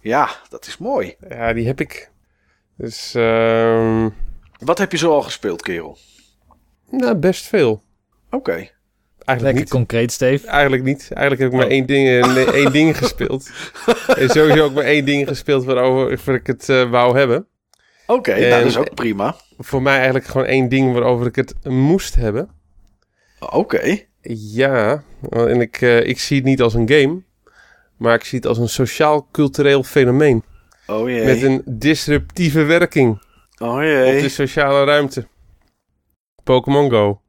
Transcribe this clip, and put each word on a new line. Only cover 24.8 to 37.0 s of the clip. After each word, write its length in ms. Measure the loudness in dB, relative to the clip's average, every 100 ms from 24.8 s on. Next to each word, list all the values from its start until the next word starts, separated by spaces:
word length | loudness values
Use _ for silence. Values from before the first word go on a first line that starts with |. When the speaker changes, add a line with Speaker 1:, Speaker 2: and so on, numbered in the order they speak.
| 0 -2 -6 -16 -6
Speaker 2:
en 300 | 0 2 2
ik, 200 | 0 0
eh, 260 | 4 4 2
ik 120 | -4
zie 160 | -2 0
het 100 | 2
niet 160 | 2
als 120 | 2
een 140 | 2 2
game, 340 | 4 2 0 -10 _ _ _ _ _ _ _
maar 180 | 0
ik 100 | 0
zie 140 | -2 -6
het 80 | -2
als 100 | -2
een 100 | -2
sociaal-cultureel 1120 | -2 -4 0 2 2 -2 -2 -2 2 2 2
fenomeen. 600 | 2 2 2 4 4 2 -2 -20 _ _ -8
Speaker 1:
Oh 220 | -4 -4
jee. 160 | -2
Speaker 2:
Met 180 | 0 2
een 200 | 2 0
disruptieve 1000 | -4 -4 -2 0 0 -2 -2 -4 0 0
werking 600 | 2 2 2 2 2 0 _ _ _ _
Speaker 1:
Oh 240 | -6 -2
jee. 320 | 0 2 4 2
Speaker 2:
op 40 |
de 60 | 0
sociale 560 | -2 -4 -2 0 2
ruimte. 420 | 4 2 0 -6 -14 _ _ _ _ _ _ _ _ _ _ _
Pokémon 460 | 0 0 2 0 2
Go. 300 | 2